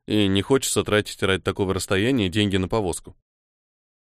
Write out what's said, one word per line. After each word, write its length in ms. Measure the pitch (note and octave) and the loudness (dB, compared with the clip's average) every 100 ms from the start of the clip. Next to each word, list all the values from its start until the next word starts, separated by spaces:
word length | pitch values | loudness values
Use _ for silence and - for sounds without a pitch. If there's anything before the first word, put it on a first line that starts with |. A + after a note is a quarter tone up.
| - | -4
и 200 | G#2+ G2+ | 0 2
не 160 | G2 | 2
хочется 420 | F#2+ C3+ - - | 2 2 2 -2
тратить 380 | F#2+ G#2 G2+ - | 2 0 0 -4
ради 200 | G2+ F#2+ | -2 0
такого 320 | - F#2+ G2 | -2 -2 0
расстояния 540 | F#2 - F#2+ A2 C#3 F#2+ | -2 -2 0 2 2 0
деньги 280 | G2 G#2 F#2+ | 2 0 0
на 120 | F#2 | -2
повозку». 480 | A2+ F#2+ D#2 - - _ _ _ _ _ _ _ _ _ | -2 -2 -6 -10 -20 _ _ _ _ _ _ _ _ _